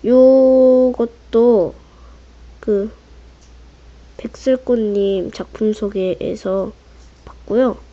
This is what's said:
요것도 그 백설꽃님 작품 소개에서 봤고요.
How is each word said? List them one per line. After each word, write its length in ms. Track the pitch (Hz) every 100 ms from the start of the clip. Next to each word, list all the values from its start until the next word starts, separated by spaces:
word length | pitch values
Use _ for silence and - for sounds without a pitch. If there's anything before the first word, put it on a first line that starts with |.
요것도 1700 | 214 254 262 262 262 262 254 254 254 247 233 - - 226 240 220 165 - - - - - - - - -
그 320 | - 202 214 - _ - - _ - - - _ - - - -
백설꽃님 1120 | 226 - 262 254 262 240 214 202 196 196 175
작품 400 | - 180 - 214
소개에서 1000 | 214 208 202 185 - 196 214 196 190 190 - _ - - _
봤고요. 540 | - - - 220 254 - -